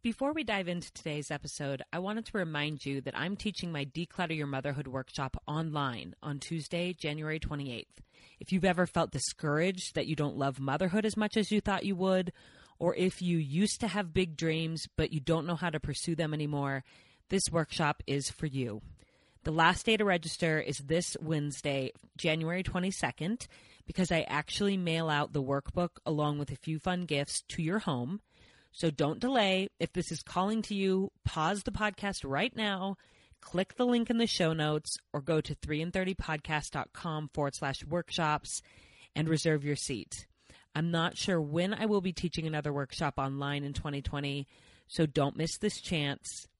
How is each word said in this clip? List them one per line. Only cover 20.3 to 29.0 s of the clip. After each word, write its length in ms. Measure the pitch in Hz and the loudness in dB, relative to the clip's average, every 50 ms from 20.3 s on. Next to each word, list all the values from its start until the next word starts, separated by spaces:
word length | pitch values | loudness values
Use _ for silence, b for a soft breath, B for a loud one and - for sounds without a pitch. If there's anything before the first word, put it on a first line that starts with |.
| - - 180 165 156 156 | -2 0 2 2 2 2
is 160 | - - 147 | 0 -2 -4
this 400 | - 139 139 160 175 175 - - - | -6 -2 0 2 2 2 0 -6 -6
Wednesday, 720 | - 156 160 151 147 147 131 - - 147 139 139 131 - - - - - _ | -2 0 0 0 0 -2 -4 -2 -2 -2 0 0 -2 -2 -6 -10 -20 -20 _
January 480 | - - 165 156 160 160 160 175 185 185 | 0 2 2 2 2 0 0 0 -2 -2
twenty-second, 840 | - - 180 180 190 190 - - 120 - - 147 180 226 - - B B B B B B B B | -2 -2 0 0 0 0 0 -2 -2 -2 -2 -2 -2 -2 -2 -6 B B B B B B B B
because 260 | - - - 185 - | -6 0 0 2 4
I 100 | 175 160 | 4 2
actually 560 | - - - 147 147 - - - 202 202 196 | 2 2 -2 -2 -2 -2 -2 0 2 2 2
mail 320 | 190 180 170 160 165 165 160 | 2 2 2 2 2 2 2
out 240 | 151 147 147 - - | 2 2 0 0 -2
the 100 | 147 135 | -2 0
workbook 540 | 131 139 139 - - - 180 175 170 _ - _ | 0 0 0 -2 -2 0 0 0 0 _ -6 _
along 320 | - 156 147 151 147 147 | 0 2 2 2 2 0
with 140 | 147 147 - | 0 -4 -4
a 40 | 143 | -6
few 240 | - - 160 156 156 | -8 -4 -4 -4 -2
fun 220 | - 185 180 180 | 0 0 0 0
gifts 400 | 175 160 151 139 143 - - - - - | 0 0 0 0 0 -2 -4 -6 -6 -4
to 120 | - - | -4 -2
your 180 | 160 160 185 220 | 0 0 0 0
home. 420 | - 196 143 123 120 131 190 208 b b b b b b b b b b b | 0 0 0 0 0 -2 -4 -6 b b b b b b b b b b b
So 180 | - - 165 | 0 0 0
don't 280 | 147 - | 2 4